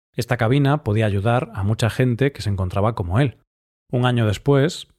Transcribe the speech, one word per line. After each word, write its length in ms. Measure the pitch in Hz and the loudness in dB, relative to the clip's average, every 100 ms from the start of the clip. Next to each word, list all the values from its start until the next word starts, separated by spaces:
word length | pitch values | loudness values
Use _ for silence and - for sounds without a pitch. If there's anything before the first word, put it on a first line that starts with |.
| _ | _
Esta 220 | - 117 120 | -8 -4 0
cabina 480 | 113 143 139 151 | 2 2 2 0
podía 220 | - 104 110 | 0 0 0
ayudar 460 | 98 107 120 - | 0 0 0 -2
a 100 | - | -4
mucha 260 | 101 110 113 | -2 0 0
gente 440 | - 127 117 139 | 0 0 0 -2
que 80 | - | -2
se 80 | 104 | -4
encontraba 460 | 95 92 98 107 113 | -4 -2 0 -2 -2
como 260 | 85 101 | -2 0
él. 160 | 143 - _ _ _ _ _ | 0 -4 _ _ _ _ _
Un 160 | 127 123 | 0 0
año 220 | 120 107 | 2 2
después, 640 | 98 - 139 147 - - | 0 2 2 2 -2 -14